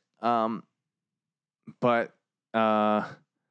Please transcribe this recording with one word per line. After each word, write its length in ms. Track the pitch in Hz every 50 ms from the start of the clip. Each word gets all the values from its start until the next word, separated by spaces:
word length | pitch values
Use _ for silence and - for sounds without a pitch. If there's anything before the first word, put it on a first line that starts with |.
| _ _ _ _ -
Um, 400 | 117 120 117 110 113 113 - - _ _ _ _ _ _ _ _ _ _ _ _ _ _ _ _ _ _ _ _ - - _
but, 340 | - 123 120 117 110 - - _ _ _ _ _ _ _ -
uh, 480 | 113 110 110 107 107 107 107 104 107 - - - - _ _ _ _ _ _